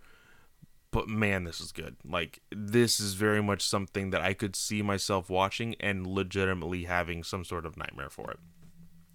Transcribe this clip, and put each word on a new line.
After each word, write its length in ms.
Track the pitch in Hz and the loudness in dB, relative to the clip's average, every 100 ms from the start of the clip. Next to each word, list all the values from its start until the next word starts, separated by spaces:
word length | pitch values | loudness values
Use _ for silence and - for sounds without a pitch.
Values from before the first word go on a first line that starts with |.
| - - - - - _ - - _ | -10 -20 -20 -20 -20 _ -20 -20 _
But 160 | 113 - | -2 0
man, 360 | 110 104 95 | 2 2 2
this 180 | 87 - | -2 -6
is 100 | 85 | -10
good. 260 | - 80 - | -10 -10 -12
Like, 380 | - 87 82 - _ | -4 -2 -2 -6 _
this 480 | 104 101 120 117 - | -8 4 6 6 4
is 140 | 101 | 0
very 300 | 95 107 104 | 2 4 4
much 180 | 104 98 | 4 2
something 480 | - 104 95 101 95 | 2 0 0 -2 0
that 120 | 90 | 2
I 120 | 90 | 2
could 220 | 98 101 - | 0 -2 -2
see 260 | - 107 | -2 0
myself 480 | 104 98 - 98 90 | 0 0 2 0 2
watching 460 | 92 98 - 117 - | 2 2 0 -4 -2
and 280 | 101 95 92 | -2 0 0
legitimately 800 | 98 92 98 95 92 80 90 85 | 0 0 2 2 2 -2 -4 0
having 380 | 87 85 85 | 0 0 -4
some 200 | - 95 | -4 -6
sort 240 | 85 87 80 | -4 -6 -6
of 100 | 76 | -8
nightmare 320 | 76 - 69 | -10 -8 -10
for 220 | - 55 | -10 -10
it. 80 | - - - - - - - - | -10 -14 -20 -20 -20 -20 -20 -20